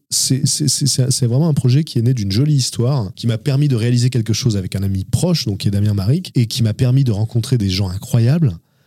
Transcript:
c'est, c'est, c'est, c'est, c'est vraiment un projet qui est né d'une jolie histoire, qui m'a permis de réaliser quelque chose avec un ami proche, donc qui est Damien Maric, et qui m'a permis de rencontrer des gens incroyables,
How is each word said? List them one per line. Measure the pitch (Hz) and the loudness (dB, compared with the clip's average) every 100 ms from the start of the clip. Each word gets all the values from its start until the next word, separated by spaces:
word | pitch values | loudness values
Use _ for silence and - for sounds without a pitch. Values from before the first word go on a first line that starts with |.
| - | -8
c'est, | - - 131 | -4 0 0
c'est, | 139 - 151 | 0 0 -2
c'est, | - 139 | 0 -2
c'est, | - 127 | 0 0
c'est | 123 120 | 0 0
vraiment | 123 165 | 2 2
un | |
projet | 143 127 131 | 2 2 2
qui | 160 123 | 0 0
est | |
né | 113 | 0
d'une | 131 98 | 0 0
jolie | 98 147 147 | 0 2 2
histoire, | 123 - 120 143 95 | 0 -2 -2 0 -4
qui | - 117 | -4 -4
m'a | 110 | -2
permis | - 135 147 | 0 0 2
de | 123 | 2
réaliser | 117 123 127 | 0 2 2
quelque | 127 110 | 0 -2
chose | 110 127 101 | 0 0 0
avec | 90 | -4
un | 98 | -4
ami | 98 95 | -2 -4
proche, | 95 - 180 165 | -2 -2 0 0
donc | - 98 | -2 -2
qui | 104 | 0
est | |
Damien | 101 104 | 2 2
Maric, | 101 95 160 180 | 0 0 0 0
et | - 117 | -2 0
qui | - | 0
m'a | 110 | -2
permis | 101 127 131 | 0 2 2
de | 131 | 2
rencontrer | 101 110 120 104 123 | 0 -2 -2 0 0
des | 98 | 0
gens | 92 95 | -2 -4
incroyables, | 92 - 117 117 165 151 82 _ _ | -6 -2 0 2 2 2 -2 _ _